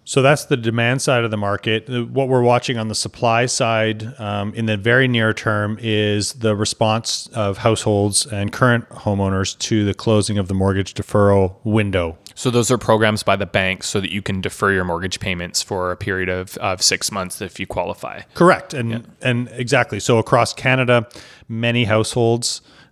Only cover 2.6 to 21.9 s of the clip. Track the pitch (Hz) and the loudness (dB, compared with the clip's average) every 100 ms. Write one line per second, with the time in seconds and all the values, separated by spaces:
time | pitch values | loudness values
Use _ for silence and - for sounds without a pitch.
2.6 | - 117 110 110 113 - 120 113 123 - | 0 -4 -4 -4 -6 -2 2 2 0 0
3.6 | 120 113 110 107 107 - 104 101 101 113 | 0 2 0 -2 -8 -10 -6 -4 -6 -4
4.6 | 113 107 104 123 131 120 110 107 113 107 | -2 0 2 2 4 2 2 0 -2 -2
5.6 | 104 107 113 107 104 104 101 131 110 104 | -2 -4 -2 0 0 0 -4 -2 -2 0
6.6 | 107 - 113 107 - - - - 101 95 | -2 0 0 0 -2 -8 -8 -4 -2 0
7.6 | 117 110 - 104 101 98 - 101 101 - | 2 2 2 2 2 0 -2 -4 -4 0
8.6 | 127 117 - - - 98 98 95 98 - | 2 2 -2 -6 -2 0 0 0 -2 -4
9.6 | - 110 101 92 - 107 101 104 92 95 | -2 0 0 0 2 2 2 -2 0 0
10.6 | 95 95 98 - - 107 101 98 95 95 | 2 0 -2 -6 -2 4 6 6 2 -2
11.6 | 110 107 101 95 85 78 - - 131 120 | -2 0 2 0 -2 -6 -18 -6 0 2
12.6 | 113 123 - 110 110 107 - 98 98 101 | 2 0 2 4 4 2 0 0 0 0
13.6 | 92 95 - 107 95 95 - 98 98 - | 0 -2 -4 -4 -4 -6 -6 -4 -6 -2
14.6 | 101 95 90 85 92 - 101 87 87 - | 0 2 0 -2 -4 -6 -6 -6 -6 -6
15.6 | - 98 90 87 - 95 92 92 95 - | -6 -4 -4 -4 -4 -4 -2 -4 -6 -6
16.6 | 101 90 - 95 - 202 185 - 180 - | -4 -2 0 0 -4 -6 -8 -8 -12 -10
17.6 | 190 - 90 - - 50 - - 175 - | -8 -6 -6 -6 -12 -14 -18 2 4 4
18.6 | - 143 117 113 113 - 127 120 123 - | -2 -6 -4 -6 -10 -6 -2 -2 -4 -8
19.6 | 123 131 120 104 - 117 107 127 113 - | 0 2 2 -4 2 2 4 2 2 0
20.6 | 131 131 123 123 110 - - - - 113 | 0 2 4 2 2 -12 -20 -20 -10 -4
21.6 | 117 117 110 | 0 2 2